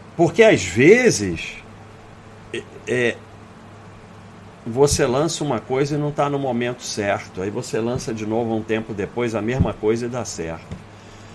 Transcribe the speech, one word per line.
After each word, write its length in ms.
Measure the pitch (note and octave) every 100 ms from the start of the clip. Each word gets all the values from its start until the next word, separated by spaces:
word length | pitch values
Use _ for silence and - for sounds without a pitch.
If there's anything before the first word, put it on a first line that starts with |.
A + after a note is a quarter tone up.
| - -
Porque 260 | E3 -
às 220 | A3 C#3
vezes, 920 | F#2 F#2+ D3 A#3+ A#3+ A#2+ G2 D#2+ - - - - - - - - - - -
é, 100 | A2+ - - -
é, 280 | B2 A#2+ F#2+ - - - - - - - - - - - - - - -
você 400 | A#2 C#3+ C#3+ C#3
lança 380 | B2+ D#3+ -
uma 160 | D3 A#2+
coisa 340 | - C3 C#3+
e 40 | D3
não 120 | D3
tá 180 | D3 C#3+
no 100 | C#3+
momento 440 | C3+ A#2+ B2 B2
certo. 600 | - - G2+ G#2 - -
Aí 80 | A2
você 280 | A2 A#2+ A#2
lança 340 | A2+ B2 -
de 140 | A2 G#2
novo 280 | A2 A#2
um 80 | A2
tempo 320 | G#2 A2 A2+
depois 400 | G2+ F#2 A#2+ A#2+
a 80 | G#2+
mesma 300 | G#2+ C3 A2+
coisa 340 | - G#2+ A#2 A#2+
e 20 |
dá 160 | B2
certo. 520 | G#2+ - E2 E2 - - - - - - -